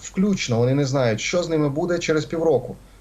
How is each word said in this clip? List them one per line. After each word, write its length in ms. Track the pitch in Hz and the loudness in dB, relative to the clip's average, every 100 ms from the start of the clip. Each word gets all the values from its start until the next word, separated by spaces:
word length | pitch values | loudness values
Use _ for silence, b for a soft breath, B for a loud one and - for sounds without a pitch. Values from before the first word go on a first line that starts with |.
включно. 580 | - 190 208 190 - 117 | -8 -2 0 0 0 2
Вони 160 | 123 | 2
не 100 | 139 | 2
знають, 360 | 135 139 120 101 | 0 2 2 0
що 220 | - 180 | -2 -2
з 60 | 165 | 0
ними 200 | 160 147 | 0 0
буде 300 | 143 175 170 | -2 -2 -2
через 260 | 165 156 | 0 -2
півроку. 520 | 151 170 165 139 - - B B | -2 -2 2 2 0 -12 B B